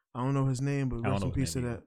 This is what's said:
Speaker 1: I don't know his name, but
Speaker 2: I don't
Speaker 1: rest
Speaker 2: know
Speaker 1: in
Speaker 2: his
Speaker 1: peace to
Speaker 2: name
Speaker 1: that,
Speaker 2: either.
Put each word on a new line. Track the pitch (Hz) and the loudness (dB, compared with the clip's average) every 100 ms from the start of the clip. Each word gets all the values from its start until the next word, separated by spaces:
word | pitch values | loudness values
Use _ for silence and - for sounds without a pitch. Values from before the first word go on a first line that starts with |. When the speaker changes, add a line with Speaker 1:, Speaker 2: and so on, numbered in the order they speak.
| _ | _
Speaker 1:
I | 123 | -4
don't | 127 139 | 0 2
know | 135 | 2
his | 127 | 2
name, | 139 143 131 | 0 0 -2
but | 120 | -2
Speaker 2:
I | |
don't | 113 | 0
Speaker 1:
rest | 98 | 0
Speaker 2:
know | 127 | 0
Speaker 1:
in | |
Speaker 2:
his | - 131 | 0 0
Speaker 1:
peace | |
to | 135 | 0
Speaker 2:
name | 123 | -4
Speaker 1:
that, | |
Speaker 2:
either. | - | -6